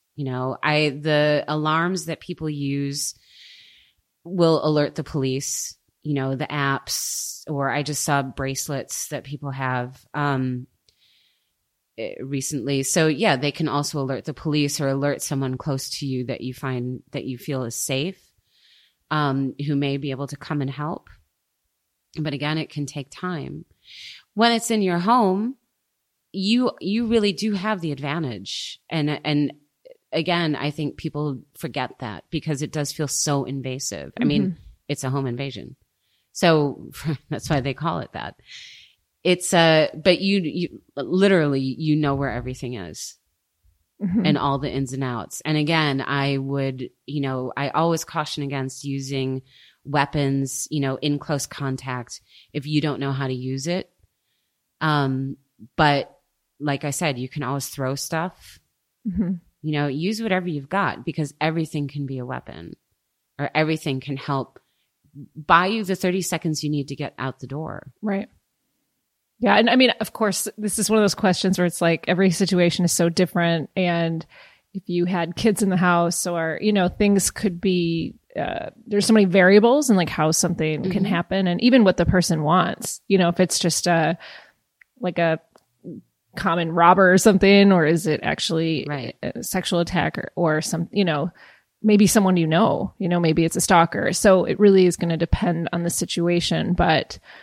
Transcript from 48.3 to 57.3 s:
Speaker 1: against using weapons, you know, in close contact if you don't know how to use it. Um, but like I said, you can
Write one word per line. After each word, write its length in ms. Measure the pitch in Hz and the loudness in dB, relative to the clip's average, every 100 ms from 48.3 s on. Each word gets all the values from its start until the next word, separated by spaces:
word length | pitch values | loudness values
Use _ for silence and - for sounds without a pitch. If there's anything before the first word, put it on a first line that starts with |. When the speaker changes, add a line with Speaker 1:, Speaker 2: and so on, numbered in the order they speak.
| - | -6
Speaker 1:
against 400 | 139 139 131 - | -6 -4 -6 -8
using 600 | 143 139 135 139 131 131 131 _ - _ - | -8 -6 -4 -4 -4 -4 -8 _ -20 _ -4
weapons, 800 | 143 143 156 139 139 135 - - | 0 0 0 0 0 -2 -6 -6
you 100 | 156 | -2
know, 160 | 139 135 | -2 -2
in 220 | 151 147 | -2 -2
close 260 | - 143 - | -2 -4 -4
contact 760 | - 143 131 127 127 120 - - - _ | -6 -6 -6 -6 -10 -10 -16 -20 -20 _
if 140 | 147 139 | -10 -2
you 160 | 151 | -2
don't 180 | 151 131 | 0 -2
know 140 | 139 | -4
how 140 | 135 135 | -4 -4
to 60 | |
use 320 | 131 127 135 139 | -4 -4 -6 -4
it. 240 | 180 - _ _ _ _ _ _ _ _ _ | -4 -6 _ _ _ _ _ _ _ _ _
Um, 560 | 156 151 135 131 135 - _ _ 113 - | 0 2 0 -2 -4 -8 _ _ -10 2
but 340 | 151 143 - _ _ _ _ _ | 4 4 -2 _ _ _ _ _
like 240 | 147 139 | -4 -4
I 60 | 151 | -4
said, 280 | 135 170 127 | -4 -4 -4
you 120 | |
can 140 | 127 | -6